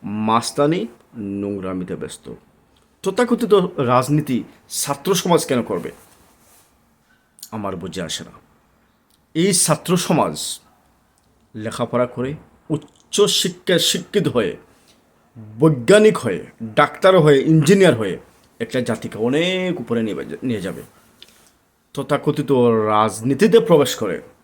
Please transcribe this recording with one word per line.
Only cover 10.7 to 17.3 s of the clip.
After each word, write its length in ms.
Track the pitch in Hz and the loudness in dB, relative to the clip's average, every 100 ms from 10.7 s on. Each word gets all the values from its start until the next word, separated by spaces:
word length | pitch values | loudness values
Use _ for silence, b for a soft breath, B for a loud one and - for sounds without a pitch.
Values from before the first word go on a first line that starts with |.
| _ _ _ _ _ _ _ _ 110 | _ _ _ _ _ _ _ _ -12
লেখাপড়া 500 | 107 - 117 123 123 | -10 -6 -4 0 -2
করে, 280 | - 127 156 - _ _ | -2 -8 -8 -14 _ _
উচ্চ 520 | 151 - _ _ - | -6 -6 _ _ 0
শিক্ষায় 580 | 202 - 185 - - 175 | 2 2 -2 -6 -2 0
শিক্ষিত 480 | - - - 208 170 | 0 -4 -2 -2 0
হয়ে, 300 | 120 98 - _ b b b _ _ _ - 107 110 | 0 -2 -6 _ b b b _ _ _ -20 -20 2
বৈজ্ঞানিক 580 | 156 143 113 208 214 - | 2 2 4 6 6 4
হয়ে, 280 | 117 90 - _ | -4 -4 -8 _
ডাক্তার 560 | 113 107 147 - 190 185 | -8 0 0 4 4 6
হয়ে, 220 | 151 | 6